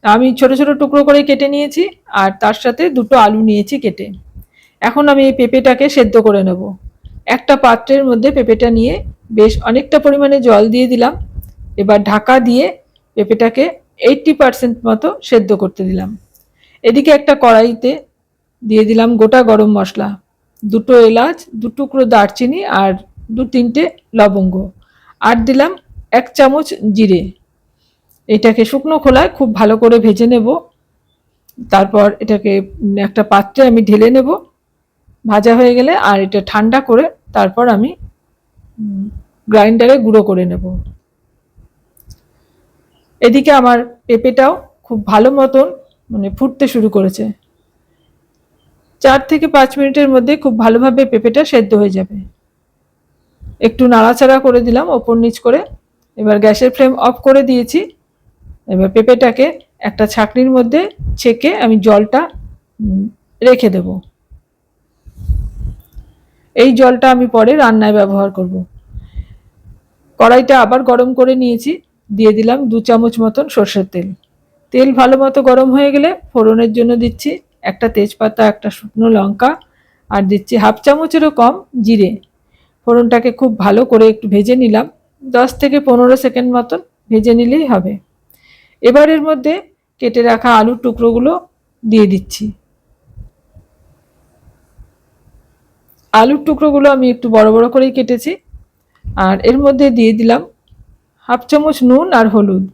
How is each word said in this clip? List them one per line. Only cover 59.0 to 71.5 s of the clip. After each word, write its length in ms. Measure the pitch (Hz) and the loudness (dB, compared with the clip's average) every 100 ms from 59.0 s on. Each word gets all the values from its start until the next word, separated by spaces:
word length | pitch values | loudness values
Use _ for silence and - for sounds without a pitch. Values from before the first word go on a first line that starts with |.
| 220 240 254 226 285 - _ _ | 2 2 2 0 -2 -4 _ _
একটা 260 | 208 - 214 | -12 -4 -4
ছাঁকনির 420 | 226 214 247 262 | -2 -2 0 0
মধ্যে 300 | 254 233 294 403 - - - | 2 0 -2 -4 -8 -10 -4
ছেঁকে 320 | 240 233 285 415 | -2 0 -2 -2
আমি 180 | 240 220 | 0 2
জলটা, 420 | 202 208 214 262 339 - - - _ _ | 2 2 2 -2 -4 -12 -20 -20 _ _
উম, 220 | 214 190 214 _ _ _ | -6 -6 -6 _ _ _
রেখে 280 | 240 247 226 | 2 2 2
দেব। 180 | 185 180 190 - _ _ - _ _ _ _ _ _ - - - - - - - - _ - - _ _ _ _ - | -2 -6 -10 -14 _ _ -20 _ _ _ _ _ _ -20 -16 -6 -6 -6 -12 -14 -14 _ -20 -20 _ _ _ _ 0
এই 140 | 247 | 2
জলটা 340 | 240 254 247 262 | 4 2 2 0
আমি 140 | 247 247 | 2 0
পরে 240 | 240 220 302 | 2 2 2
রান্নায় 380 | 247 220 214 | 2 2 0
ব্যবহার 360 | 214 196 196 196 | 0 0 -2 -4
করব। 220 | 190 185 185 180 - _ - - - - - _ _ _ - _ _ _ _ | -4 -8 -8 -12 -18 _ -20 -16 -16 -16 -20 _ _ _ -20 _ _ _ _
কড়াইটা 360 | 226 247 254 262 | 2 4 4 2
আবার 180 | 240 254 | 2 0
গরম 260 | 254 240 247 | 0 0 0
করে 200 | 254 254 254 | 0 0 0
নিয়েছি, 360 | 247 | -2